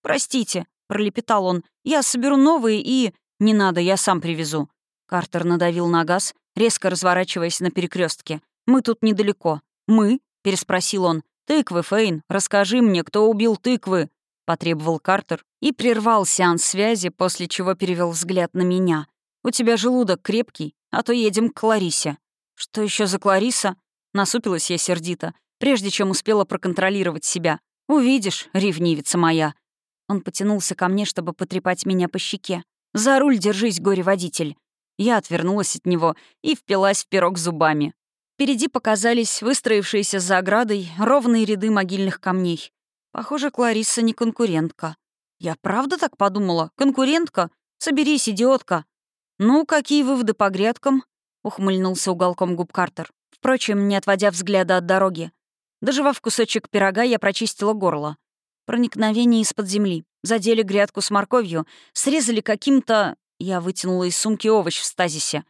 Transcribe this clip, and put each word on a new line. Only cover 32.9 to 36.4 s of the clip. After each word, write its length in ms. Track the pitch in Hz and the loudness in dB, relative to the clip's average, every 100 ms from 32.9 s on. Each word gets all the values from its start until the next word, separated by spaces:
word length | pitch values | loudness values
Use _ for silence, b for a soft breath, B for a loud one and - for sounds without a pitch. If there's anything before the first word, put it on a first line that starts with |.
«За 260 | 208 226 269 | -2 2 4
руль 200 | 285 240 | 4 2
держись, 420 | 190 196 233 175 | 2 0 -2 0
горе-водитель». 760 | 180 190 180 196 175 - 156 151 _ _ _ _ | 0 0 0 0 -2 -4 -6 -8 _ _ _ _
Я 180 | 208 226 | 0 0
отвернулась 580 | - 170 165 202 190 | 0 -2 -2 -2 -2
от 120 | - - | -4 -2
него 280 | 175 165 151 b b | 0 0 -2 b b